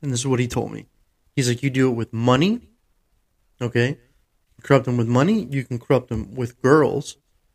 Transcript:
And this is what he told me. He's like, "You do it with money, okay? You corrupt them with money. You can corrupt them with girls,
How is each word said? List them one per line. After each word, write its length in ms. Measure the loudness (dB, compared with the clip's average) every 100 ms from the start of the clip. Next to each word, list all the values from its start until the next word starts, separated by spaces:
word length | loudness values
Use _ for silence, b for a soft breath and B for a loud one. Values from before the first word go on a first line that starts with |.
And 120 | -6
this 80 | -4
is 60 | -2
what 120 | 0
he 80 | 0
told 240 | -4 -6
me. 140 | -10 -16 _ _ _ _ -2
He's 140 | -2
like, 120 | 0
"You 60 | -2
do 200 | 0 0
it 60 | 0
with 180 | -6
money, 480 | -2 2 4 2 -2 -8 _ _ _ _ _ _ _ _ -8
okay? 280 | -4 -2 -2
You 760 | -4 _ _ _ _ _ _
corrupt 220 | 2 2 4
them 100 | -2
with 140 | 0
money. 400 | 2 2 0 -4
You 140 | -8 -6
can 140 | -10
corrupt 280 | 0 0 0
them 260 | -8 -8
with 280 | -8 -10 -2
girls, 560 | 4 4 4 -2 -8 -18 _ _ _